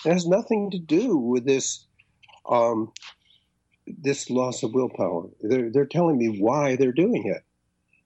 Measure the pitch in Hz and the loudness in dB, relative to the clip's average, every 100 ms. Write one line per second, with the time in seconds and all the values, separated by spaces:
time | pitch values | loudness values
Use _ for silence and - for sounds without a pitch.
0 | 160 180 170 196 226 220 202 185 156 160 | 0 0 2 0 2 -2 -2 -6 0 0
1 | 254 160 117 123 127 135 - - _ _ | 2 0 0 0 0 0 -2 -8 _ _
2 | _ _ - - - 120 117 110 113 - | _ _ -20 -14 -2 2 2 0 -4 -10
3 | - - _ _ _ _ _ _ - - | -20 -20 _ _ _ _ _ _ -18 -6
4 | 139 135 - 123 127 120 110 127 123 - | -4 -4 -2 -2 -2 -2 -2 0 -2 -2
5 | 92 85 92 - 107 127 113 131 139 156 | -2 -2 -6 -8 -2 0 2 0 0 2
6 | 170 131 117 101 110 147 143 127 131 127 | 2 2 2 2 2 2 2 2 2 2
7 | 202 190 101 - - _ _ _ _ _ | 2 0 -2 -6 -8 _ _ _ _ _